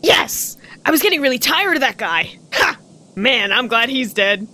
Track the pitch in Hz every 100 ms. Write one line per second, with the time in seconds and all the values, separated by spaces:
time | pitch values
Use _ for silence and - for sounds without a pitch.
0 | - - - - - - - - - 311
1 | 415 370 277 254 - 330 392 320 254 208
2 | 196 165 165 - - - 427 - - -
3 | - - 220 247 202 202 247 226 233 262
4 | 247 180 196 202 214